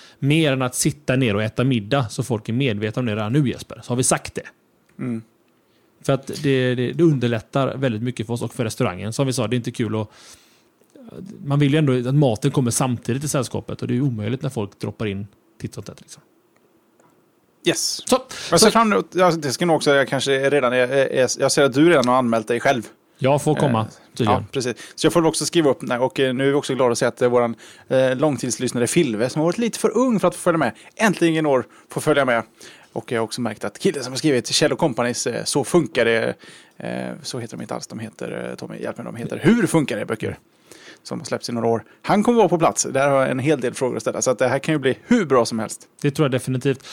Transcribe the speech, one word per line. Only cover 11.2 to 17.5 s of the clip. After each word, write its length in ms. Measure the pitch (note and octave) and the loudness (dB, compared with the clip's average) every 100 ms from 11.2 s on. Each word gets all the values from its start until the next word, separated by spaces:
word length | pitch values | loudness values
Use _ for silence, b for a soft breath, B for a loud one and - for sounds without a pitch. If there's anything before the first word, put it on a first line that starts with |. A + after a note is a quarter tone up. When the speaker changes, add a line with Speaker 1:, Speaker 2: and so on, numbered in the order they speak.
| - - C#3+ | -16 -12 -2
Speaker 1:
Man 140 | C#3+ | 2
vill 120 | C#3+ | 4
ju 40 | D#3 | 4
ändå 320 | C#3+ B2+ B2 | 4 2 2
att 60 | C#3+ | 2
maten 360 | C3+ G#2 C#3 | 2 2 0
kommer 200 | C#3+ A#2+ | 0 0
samtidigt 520 | - B2+ A#2 - C3 | 0 0 -2 -4 -4
i 40 | D3 | -2
sällskapet, 540 | C#3+ A2+ G2+ - G#2 | -4 -4 -6 -8 -10
och 60 | A#2 | -4
det 60 | |
är 20 | B2 | -2
ju 60 | |
omöjligt 400 | C#3+ A2 G#2+ B2+ | -2 -2 -4 -4
när 80 | C#3 | -6
folk 300 | A2+ G2+ - | -6 -8 -8
droppar 260 | A2 - G#2+ | -10 -6 -6
in 220 | G2 G#2 _ _ _ | -6 -10 _ _ _
titt 160 | G#2+ A2+ | -14 -12
och 80 | F#2+ | -16
tätt, 160 | E2+ | -18
liksom. 200 | - - _ _ _ _ _ _ _ _ _ _ _ _ _ | -20 -20 _ _ _ _ _ _ _ _ _ _ _ _ _